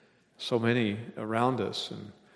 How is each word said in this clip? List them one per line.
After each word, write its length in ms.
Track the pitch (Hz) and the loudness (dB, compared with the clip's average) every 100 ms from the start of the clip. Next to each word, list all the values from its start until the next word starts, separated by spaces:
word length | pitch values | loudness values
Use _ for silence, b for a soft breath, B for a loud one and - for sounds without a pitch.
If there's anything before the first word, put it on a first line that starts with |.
| b b b _ | b b b _
So 220 | - 123 | -2 2
many 400 | 117 123 107 107 117 - | 4 4 2 0 -6 -8
around 440 | 110 113 127 123 | -2 2 2 2
us 280 | 101 104 - | -2 -4 -8
and 220 | 110 101 - b | -10 -12 -18 b